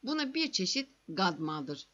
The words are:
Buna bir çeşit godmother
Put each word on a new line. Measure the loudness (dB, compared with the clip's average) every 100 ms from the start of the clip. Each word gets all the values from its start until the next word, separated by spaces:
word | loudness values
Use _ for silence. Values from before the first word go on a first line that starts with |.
Buna | 0 0 0
bir | 0 0
çeşit | 2 0 0 -2 _ -10
godmother | 2 2 2 -2 -4 -4 -6 -10